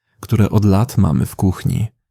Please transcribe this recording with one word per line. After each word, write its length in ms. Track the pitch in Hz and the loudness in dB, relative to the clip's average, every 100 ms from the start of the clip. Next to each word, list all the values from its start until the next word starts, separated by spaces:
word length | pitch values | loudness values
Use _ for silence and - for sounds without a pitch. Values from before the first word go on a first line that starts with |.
| _ _ | _ _
które 300 | - 104 101 | -2 0 2
od 160 | 104 104 | 2 2
lat 320 | 95 120 - | 2 0 0
mamy 280 | 92 65 - | 0 0 -2
w 100 | - | -2
kuchni. 520 | 95 - - 85 110 - _ | -2 -2 -4 -4 -6 -10 _